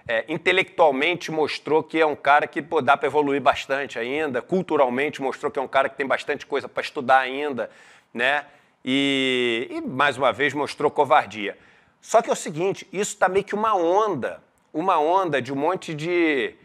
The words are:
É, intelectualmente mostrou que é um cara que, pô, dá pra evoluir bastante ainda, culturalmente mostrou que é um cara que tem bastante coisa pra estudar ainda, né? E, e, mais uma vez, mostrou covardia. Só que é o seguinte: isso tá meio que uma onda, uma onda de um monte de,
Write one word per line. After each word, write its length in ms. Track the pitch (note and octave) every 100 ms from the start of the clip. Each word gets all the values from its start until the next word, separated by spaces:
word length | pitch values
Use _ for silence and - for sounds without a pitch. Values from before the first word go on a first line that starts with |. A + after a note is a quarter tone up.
| -
É, 180 | A2+ -
intelectualmente 1000 | E3 F#3 F#3 F#3 - D#3+ C3 D#3+ F3 -
mostrou 540 | D#3 C#3+ - - D#3
que 160 | D#3 D#3+
é 60 | D#3
um 100 | C#3
cara 320 | C#3 D3 D3+
que, 160 | E3+
pô, 180 | D3 D#3+
dá 160 | C3 C#3
pra 80 | C#3+
evoluir 340 | D3 C#3+ C#3
bastante 600 | C3+ - - C#3 C3 A#2+
ainda, 420 | A#2+ D3 D#3 B2
culturalmente 800 | - F#3 E3+ D3+ B2+ B2 D3+ D3
mostrou 300 | C3 - D3
que 80 | C#3+
é 20 |
um 60 | B2+
cara 200 | C3+ C3+
que 80 | -
tem 120 | C3+
bastante 400 | A#2+ - D3 -
coisa 200 | C#3 A#2
pra 140 | -
estudar 380 | - D3+ B2 C3
ainda, 500 | B2+ C3+ D3 A#2+ G#2 - - - _
né? 360 | A2+ B2+ D3 - _ _ _
E, 840 | B2+ C3+ C#3 C3+ C3 B2 A#2+ A2+ C3+
e, 120 | D#4+
mais 360 | D4 C3 C#3+ B2+
uma 160 | C3
vez, 180 | A2 C#3+
mostrou 380 | C#3+ C3+ - D3
covardia. 680 | - C3 B2+ G#2+ G#2+ G2 - _ _ _ _
Só 220 | - G#3+
que 60 | A#3
é 40 |
o 20 | A#3+
seguinte: 520 | A#3+ D#3 F#3+ F3 -
isso 260 | F3 G#3 -
tá 120 | F#3
meio 160 | F#3+ G3
que 80 |
uma 220 | G#3 A3 G3
onda, 680 | E3 F#3+ G#3+ D3 G#2 D#2+ _ _ _
uma 240 | D#3 F#3 E3
onda 420 | D3+ F#3+ F3+ C#3
de 140 | A#2+
um 20 | C#3
monte 380 | D#3 F#3+ -
de, 640 | D3+ E3 F3 D#3+ C3+ G#2 -